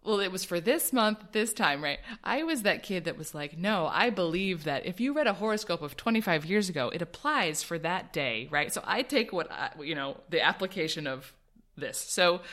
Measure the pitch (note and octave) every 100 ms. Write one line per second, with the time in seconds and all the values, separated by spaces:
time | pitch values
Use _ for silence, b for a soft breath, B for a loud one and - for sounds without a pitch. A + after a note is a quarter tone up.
0 | - G#3 G3 F#3 - F3 E3+ D#4 - B3+
1 | G#3+ G#3+ - G#3+ G#3+ - F#3 C#3+ D3 C#3+
2 | B A3+ - B3+ E4 D#4 G3+ D#3+ - F#3
3 | E3 - D3+ D3+ D3 D#3+ F#3+ G#3 D#3 -
4 | A#3 G3 E3+ E3 G3 F3 D3+ C#3 - F3+
5 | B3 C#4+ C#4 F#3+ G#3+ G#3+ - E3+ D3 -
6 | - A3 G#3+ D#3+ D#3 G3+ G3 D#3 A#2+ -
7 | E3+ - C#4+ D4+ F#3 D3+ - E3+ D#3+ F3+
8 | - E3 C#3 A2 B2 C#3+ - - - G#3+
9 | C#4+ C#4+ A3 F#3 D#3+ - B2+ D#3+ D3 D#3
10 | C#3 - - E3+ C#3+ F#3 F#3+ F#3+ D#3+ D#3+
11 | D3 C3 - - _ _ _ - C3+ -
12 | - - F3+ F3+ B